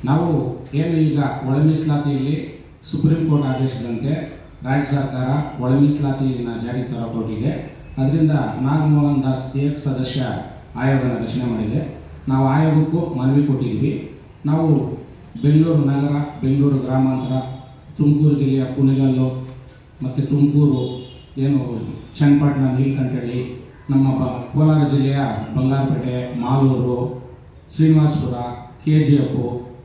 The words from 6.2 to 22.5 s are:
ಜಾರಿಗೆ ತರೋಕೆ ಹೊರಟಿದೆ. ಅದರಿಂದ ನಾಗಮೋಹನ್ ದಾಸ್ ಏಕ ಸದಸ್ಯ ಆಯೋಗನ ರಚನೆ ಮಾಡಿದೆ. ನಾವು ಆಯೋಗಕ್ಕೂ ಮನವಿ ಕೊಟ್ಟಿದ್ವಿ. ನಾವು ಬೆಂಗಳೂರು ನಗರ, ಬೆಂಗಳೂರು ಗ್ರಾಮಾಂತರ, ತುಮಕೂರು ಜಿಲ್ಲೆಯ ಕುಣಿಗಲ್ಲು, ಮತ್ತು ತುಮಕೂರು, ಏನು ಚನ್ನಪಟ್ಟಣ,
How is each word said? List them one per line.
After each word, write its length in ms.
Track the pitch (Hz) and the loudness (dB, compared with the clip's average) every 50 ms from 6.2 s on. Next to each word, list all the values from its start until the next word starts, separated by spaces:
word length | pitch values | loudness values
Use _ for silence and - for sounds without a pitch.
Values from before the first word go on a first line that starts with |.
| 135 131 127 120 120 117 113 - 113 | -2 -2 -2 -2 -6 -6 -6 -6 -6
ಜಾರಿಗೆ 200 | 120 127 131 127 | -6 -6 -6 -6
ತರೋಕೆ 300 | - 113 113 117 113 113 | -6 -6 -6 -6 -6 -6
ಹೊರಟಿದೆ. 640 | 113 107 107 107 104 123 151 180 - - - - - - - - | -6 -6 -4 -4 -2 -2 -2 -4 -4 -10 -12 -16 -18 -20 -12 -6
ಅದರಿಂದ 340 | 131 135 139 151 165 156 147 147 139 120 107 - - | -2 0 0 2 2 2 4 2 2 0 -2 -4 -2
ನಾಗಮೋಹನ್ 600 | 131 135 151 156 151 151 147 147 143 143 139 131 127 | -2 0 0 2 2 4 4 4 4 2 2 2 0
ದಾಸ್ 340 | 131 131 - - - - | 0 -2 -2 -6 -6 -4
ಏಕ 200 | 135 143 147 147 | -2 -2 -2 -2
ಸದಸ್ಯ 440 | - - 147 127 127 131 127 - 139 127 107 98 - - - - - - - - | -2 -4 -4 -2 -2 -4 -4 -4 -4 -4 -4 -6 -8 -10 -12 -16 -18 -20 -14 -8
ಆಯೋಗನ 360 | 120 127 135 139 131 127 123 117 107 | -2 0 2 2 2 0 0 -2 -2
ರಚನೆ 260 | 113 107 113 131 123 | -4 -4 -4 -4 -2
ಮಾಡಿದೆ. 520 | 120 113 107 107 107 123 160 175 - - - - - - - - | -2 -2 -2 -2 -2 -2 -4 -4 -6 -10 -14 -16 -18 -18 -10 -4
ನಾವು 200 | - 131 135 135 | -2 0 2 2
ಆಯೋಗಕ್ಕೂ 720 | 135 135 156 160 160 147 156 160 160 165 175 170 170 - 127 | 2 2 2 2 4 4 2 2 2 0 -2 -2 -2 -4 -2
ಮನವಿ 280 | 127 135 139 147 143 | 0 2 2 4 2
ಕೊಟ್ಟಿದ್ವಿ. 640 | 143 135 127 123 110 104 107 131 - - - - - - - - - - - - | 2 0 0 -2 -4 -2 -2 -2 -2 -2 -4 -8 -12 -18 -20 -20 -20 -20 -6 -2
ನಾವು 560 | 147 156 165 165 156 147 - - - - - - - - - - - - 113 131 | 0 0 2 4 2 2 2 2 -4 -8 -10 -14 -18 -20 -20 -20 -18 -10 -2 2
ಬೆಂಗಳೂರು 420 | 147 151 156 165 165 156 147 135 | 4 6 6 4 4 2 2 2
ನಗರ, 300 | 135 139 139 143 147 143 143 - - - - | 2 0 0 0 0 0 -2 -4 -6 -6 -4
ಬೆಂಗಳೂರು 360 | 123 135 139 143 139 139 139 | -2 0 2 2 2 2 2
ಗ್ರಾಮಾಂತರ, 640 | 131 120 123 131 131 131 131 131 123 - - 131 131 - - - - - - - - - - - | 0 0 0 0 2 2 2 0 -2 -4 -4 -4 -4 -4 -6 -12 -14 -16 -20 -20 -20 -20 -18 -4
ತುಮಕೂರು 380 | - 147 147 147 147 151 147 143 | 2 2 4 4 4 4 4 4
ಜಿಲ್ಲೆಯ 300 | 135 135 131 135 135 127 | 2 2 0 2 0 0
ಕುಣಿಗಲ್ಲು, 840 | - - 139 135 135 135 131 135 131 127 127 131 131 - - - - - - - - - - - - - - 135 | -2 0 2 2 2 4 4 2 2 2 2 0 0 -2 -6 -10 -12 -16 -18 -20 -20 -20 -20 -20 -20 -14 -8 -8
ಮತ್ತು 180 | 131 - 143 | -4 -2 -2
ತುಮಕೂರು, 880 | - - 139 143 143 143 143 147 147 139 131 127 127 127 127 123 - - - - - - - | -2 0 2 4 4 4 6 4 4 4 2 0 -2 -4 -6 -10 -14 -16 -20 -20 -20 -14 -6
ಏನು 440 | 135 135 139 143 135 120 123 117 107 107 107 - - - - - - | -2 0 2 2 0 0 -2 -6 -8 -8 -8 -10 -12 -14 -18 -2 2
ಚನ್ನಪಟ್ಟಣ, 420 | 147 143 143 143 151 139 | 4 6 6 6 4 2